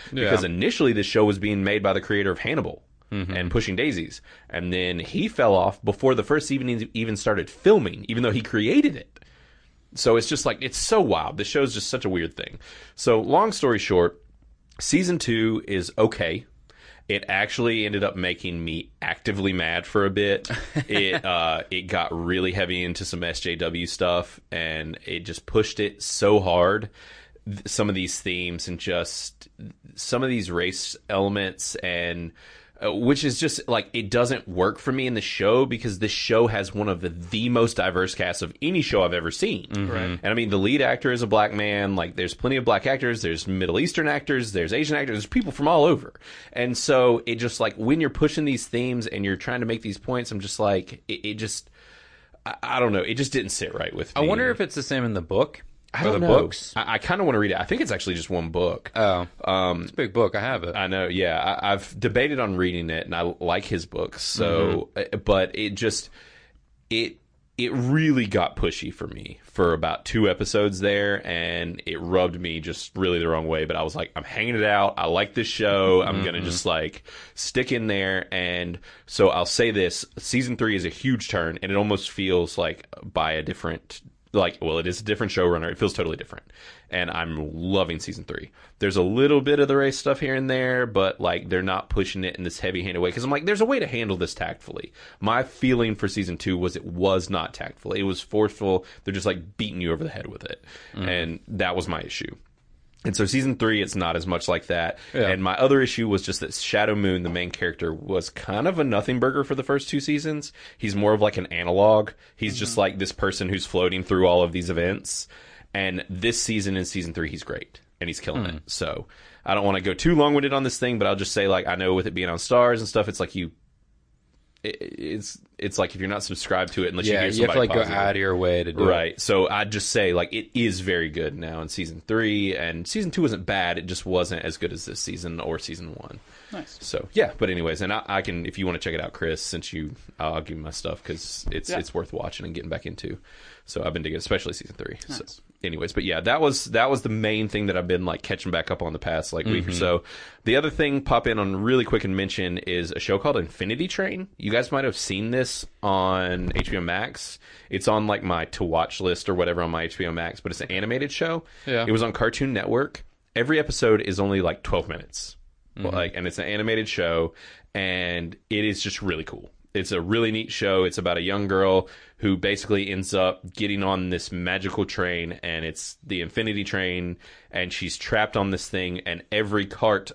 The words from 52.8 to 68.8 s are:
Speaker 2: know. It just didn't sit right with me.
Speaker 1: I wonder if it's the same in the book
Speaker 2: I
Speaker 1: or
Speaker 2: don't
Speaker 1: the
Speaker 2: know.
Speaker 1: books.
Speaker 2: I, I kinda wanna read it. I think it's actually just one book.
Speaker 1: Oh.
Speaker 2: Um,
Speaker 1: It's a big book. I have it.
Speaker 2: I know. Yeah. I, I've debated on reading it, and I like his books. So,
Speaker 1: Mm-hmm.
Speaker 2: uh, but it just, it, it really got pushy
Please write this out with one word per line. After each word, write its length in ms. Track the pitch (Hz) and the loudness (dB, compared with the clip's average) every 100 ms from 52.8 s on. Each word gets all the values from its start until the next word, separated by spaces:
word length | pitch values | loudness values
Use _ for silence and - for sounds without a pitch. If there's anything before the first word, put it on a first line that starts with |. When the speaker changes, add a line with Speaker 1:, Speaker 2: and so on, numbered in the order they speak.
| 120 | 4
Speaker 2:
know. 80 | 101 | 4
It 140 | - 117 | 0 0
just 180 | 135 | 0
didn't 180 | 131 98 | -2 -2
sit 220 | - - | -4 -4
right 200 | - - | -4 -4
with 220 | - 85 139 | -4 -6 0
me. 60 | |
Speaker 1:
I 40 | 151 | 2
wonder 240 | 214 254 | 2 0
if 100 | 226 | 0
it's 140 | 180 - | -2 -4
the 80 | |
same 200 | 131 135 | -2 0
in 100 | 120 | 0
the 80 | 101 | -2
book 420 | 82 95 147 - - - _ | 0 2 2 0 -20 -20 _
Speaker 2:
I 100 | - | -2
Speaker 1:
or 100 | 190 | 0
Speaker 2:
don't 100 | 202 | 2
Speaker 1:
the 60 | 175 | 6
Speaker 2:
know. 100 | 127 | 6
Speaker 1:
books. 300 | 156 - - 117 | 4 -4 -8 -4
Speaker 2:
I, 180 | - | -2
I 40 | 110 | -2
kinda 240 | - 180 | 0 0
wanna 160 | 180 113 | 2 4
read 100 | 104 | 2
it. 80 | 90 | 2
I 40 | |
think 180 | - 240 | 0 0
it's 100 | 247 | 0
actually 220 | 98 - | -2 -2
just 160 | 87 82 | -4 -2
one 220 | 90 85 | -2 -2
book. 400 | 85 90 85 - 113 | 0 0 0 -6 2
Speaker 1:
Oh. 320 | 107 90 87 - | 2 2 -2 -6
Speaker 2:
Um, 380 | - 95 92 85 | 0 2 2 0
Speaker 1:
It's 100 | 85 | -4
a 40 | - | -4
big 180 | 123 | -2
book. 220 | 101 104 104 | 2 2 2
I 40 | |
have 240 | 117 123 | -2 -2
it. 120 | 85 95 | -4 -2
Speaker 2:
I 100 | 95 | 0
know. 220 | 95 92 | 0 0
Yeah. 280 | 90 90 82 | 2 2 2
I, 340 | - 98 101 | 0 0 0
I've 260 | 101 - - | 0 -2 -4
debated 400 | 113 104 143 139 | 0 2 2 0
on 160 | 110 92 | 0 2
reading 340 | 90 87 82 | 0 0 -4
it, 140 | 80 - | -4 -4
and 80 | 85 | -2
I 60 | 85 - | -2 -2
like 260 | 85 90 - | 0 -2 0
his 220 | 92 - | -4 -4
books. 340 | - - - | -6 -6 -6
So, 720 | - - 85 82 82 82 - - | -6 -2 0 2 2 0 -4 -6
Speaker 1:
Mm-hmm. 200 | 98 104 | -4 -4
Speaker 2:
uh, 20 | |
but 400 | - 98 92 - | 2 2 2 -2
it 140 | 107 | -4
just, 400 | 101 113 - - - - - _ _ _ _ - | -2 -2 -2 -8 -18 -20 -20 _ _ _ _ -6
it, 260 | 113 113 - _ _ _ - | -2 -2 -6 _ _ _ -6
it 160 | 120 | -4
really 520 | 131 123 151 160 131 107 | 0 2 4 4 4 4
got 280 | 98 85 - | 2 0 0
pushy 380 | 101 - | -2 -2